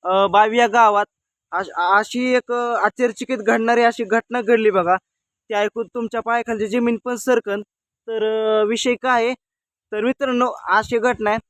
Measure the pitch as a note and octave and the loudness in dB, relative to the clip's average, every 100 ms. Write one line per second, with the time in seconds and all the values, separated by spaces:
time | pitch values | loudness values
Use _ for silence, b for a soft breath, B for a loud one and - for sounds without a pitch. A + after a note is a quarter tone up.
0 | F3+ F#3+ G3 G3 G#3+ A#3 A#3+ A#3 A3+ G3+ | 0 2 4 4 4 4 2 4 4 4
1 | G#3 _ _ _ _ F3 F#3 - F3 G3 | -2 _ _ _ _ -8 -6 -4 2 2
2 | A3 A#3+ B3+ B3 - A#3+ A#3+ A3+ G#3 - | 0 -2 0 0 -2 -4 -2 0 -2 0
3 | B3 G#3+ B3 B3+ G#3+ A3+ A3+ A#3+ A#3 A#3 | -4 -4 -6 -4 0 0 2 2 2 0
4 | A3 A3+ - B3 G#3+ A#3 G#3+ F#3+ E3+ F#3 | -2 -2 -2 -6 0 2 2 2 0 -2
5 | _ _ _ _ _ G#3+ G#3 A#3 G3+ B3 | _ _ _ _ _ -2 -2 -4 -8 -6
6 | A#3 A#3 A3 A#3 A#3 A3+ G#3+ B3 A#3 A3+ | -6 -6 -2 -2 -2 -4 -2 0 0 -2
7 | B3 B3 - A#3+ G#3 G3+ G#3 _ _ _ | -4 -4 0 0 0 -8 -8 _ _ _
8 | - A3 G#3+ A3 A3 G#3+ G#3+ A3+ B3+ A#3+ | -8 -4 -2 0 0 2 2 0 -2 -2
9 | C4 A#3+ A#3 B3+ _ _ _ _ _ G#3+ | 0 0 0 -4 _ _ _ _ _ -4
10 | A#3 - C#4 B3 B3 - E3+ G3 G#3+ A#3 | -2 -2 -2 0 -2 -4 0 0 0 -2
11 | A#3+ A#3+ G#3+ A3 | 0 0 -2 -4